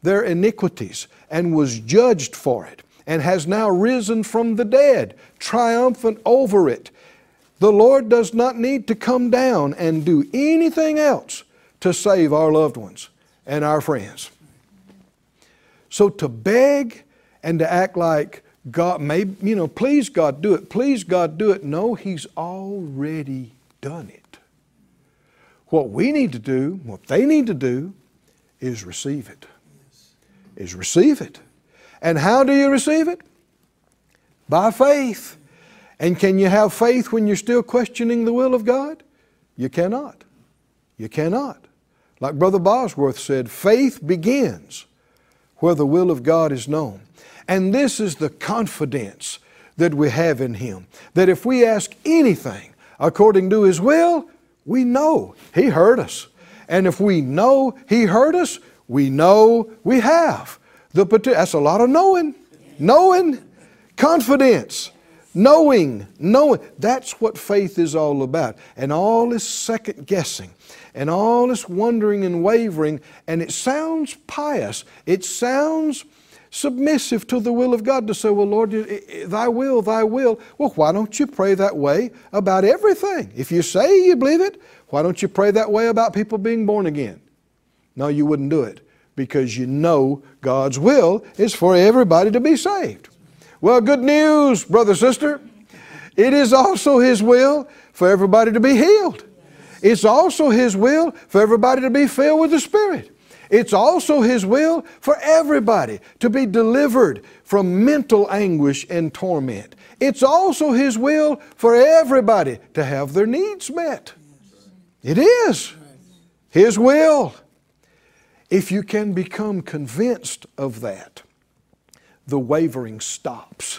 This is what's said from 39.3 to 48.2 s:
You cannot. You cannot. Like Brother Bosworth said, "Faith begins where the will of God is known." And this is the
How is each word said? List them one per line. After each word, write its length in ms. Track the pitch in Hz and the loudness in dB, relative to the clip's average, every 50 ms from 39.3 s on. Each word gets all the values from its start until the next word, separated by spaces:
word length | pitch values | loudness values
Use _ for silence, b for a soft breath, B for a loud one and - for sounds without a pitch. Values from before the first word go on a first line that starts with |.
| _ _ _ _ _ | _ _ _ _ _
You 140 | - 120 135 | -10 -10 -8
cannot. 540 | - - 170 185 214 254 294 269 - _ _ _ _ _ _ _ _ _ _ _ _ _ _ _ _ _ | -4 -4 -4 -2 -4 -6 -8 -12 -18 _ _ _ _ _ _ _ _ _ _ _ _ _ _ _ _ _
You 100 | 110 110 | -16 -12
cannot. 560 | - - 151 165 185 247 285 262 190 _ _ _ _ _ _ _ _ _ _ _ _ _ | -8 -6 -4 -4 -4 -4 -6 -8 -12 _ _ _ _ _ _ _ _ _ _ _ _ _
Like 180 | 127 139 151 135 | -8 -8 -4 0
Brother 200 | 165 190 190 202 | 0 0 0 2
Bosworth 600 | 170 196 208 247 262 208 - - 143 139 120 - | 2 2 0 0 -2 -4 -4 -2 -2 -2 -2 -4
said, 320 | - - 139 131 127 113 | -6 -6 -4 -4 -4 -8
"Faith 560 | - - - 190 220 247 277 262 - - - | -12 -4 0 2 2 2 2 0 -2 -6 -4
begins 760 | 147 185 180 160 202 254 285 262 165 104 82 - _ - - - _ _ _ _ _ _ _ _ _ _ _ _ _ _ _ | -4 -4 -2 0 -2 0 0 -2 -2 -4 -8 -16 _ -20 -20 -20 _ _ _ _ _ _ _ _ _ _ _ _ _ _ _
where 160 | - 170 170 | 0 0 0
the 120 | 143 147 | 0 0
will 240 | 139 143 175 185 180 | 0 2 2 2 0
of 120 | 165 131 120 | -2 -2 0
God 300 | 143 160 165 165 156 143 | 0 2 2 2 0 -2
is 160 | 127 110 127 | -6 -6 -6
known." 320 | 147 156 156 123 98 98 101 _ b b b b b b b b | -6 -4 -6 -6 -10 -16 -20 _ b b b b b b b b
And 260 | 185 190 185 190 196 | -2 -2 0 0 0
this 240 | 262 285 254 - - | 0 0 -2 -2 -4
is 180 | 214 196 151 | -6 -6 -6
the 120 | - | -6